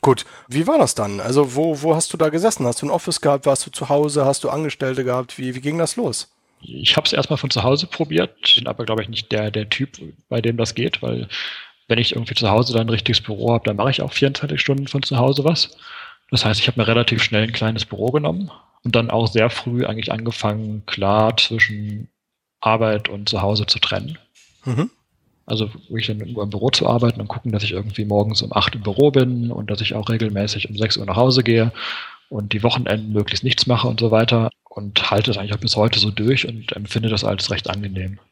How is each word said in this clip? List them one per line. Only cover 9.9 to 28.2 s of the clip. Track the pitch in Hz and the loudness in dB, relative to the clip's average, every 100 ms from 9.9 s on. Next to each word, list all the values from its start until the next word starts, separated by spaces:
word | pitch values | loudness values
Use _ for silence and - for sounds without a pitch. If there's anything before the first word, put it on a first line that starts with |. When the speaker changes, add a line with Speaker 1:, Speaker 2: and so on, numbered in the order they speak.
| - 78 - _ | -6 -18 -18 _
Speaker 2:
bei | 117 | -2
dem | 113 117 | 0 0
das | 113 | -2
geht, | - 120 - | -2 -4 -2
weil | - 120 117 - - - - _ _ | -4 -4 -6 -8 -10 -12 -18 _ _
wenn | 113 | 0
ich | 113 | 2
irgendwie | - 117 - | -2 -4 0
zu | 110 | 4
Hause | 107 120 | 4 4
dann | 117 113 | 0 0
ein | |
richtiges | 110 - 107 | 0 2 0
Büro | - 101 117 | -2 -4 0
hab, | 117 - | 0 0
dann | 101 | 0
mache | 123 | 0
ich | 135 | 0
auch | 139 | -2
vierundzwanzig | - 139 139 143 147 | 0 0 0 -4 -2
Stunden | - 139 139 | 0 0 0
von | 143 | -4
zu | - 127 | -2 2
Hause | 127 139 | 2 2
was. | 139 165 - - - - - - _ | 2 0 -2 -4 -20 -18 -20 -20 _
Das | 123 107 | 0 2
heißt, | 107 | 2
ich | - | 0
hab | 123 | 2
mir | 107 | 2
relativ | 117 120 113 | 4 2 2
schnell | - 107 | 2 2
ein | 110 | 0
kleines | 117 110 113 | 0 -2 -2
Büro | - 104 110 | -6 -2 0
genommen | 143 147 175 190 - _ _ | 0 0 -2 -6 -10 _ _
und | 120 117 | 0 2
dann | 117 | 2
auch | 113 113 | 2 2
sehr | 110 113 | 4 2
früh | - - 120 - | 2 -4 -2 -2
eigentlich | 107 117 | -2 -4
angefangen, | 110 113 - 107 104 110 107 - | -2 -4 -2 -2 -2 -4 -8 -8
klar | - 98 104 110 113 | -2 2 4 4 4
zwischen | - 113 - 104 104 104 117 _ _ _ _ _ | 0 2 0 0 -6 -8 -12 _ _ _ _ _
Arbeit | - 110 110 107 - | 2 4 4 0 -4
und | 101 104 | -6 -4
zu | 104 | -2
Hause | 98 107 107 | 0 0 0
zu | - | 0
trennen. | - 98 127 160 _ _ _ _ | 0 -2 -6 -12 _ _ _ _
Speaker 1:
Mhm. | 135 120 214 _ _ _ _ _ - | -4 -2 -2 _ _ _ _ _ -6
Speaker 2:
Also | 110 107 - - | -4 -4 -8 -10
wirklich | 113 110 | -6 -4
dann | 107 | -6
nur | 107 120 | -6 -6
im | 101 | -6
Büro | 101 120 | -2 0
zu | - - | 2 4
arbeiten | 117 117 - | 4 2 0
und | 104 | -6
gucken, | - 123 | -6 -2
dass | 107 | -2
ich | 104 | -2
irgendwie | 90 104 101 104 | -4 -6 -4 0
morgens | 104 | 2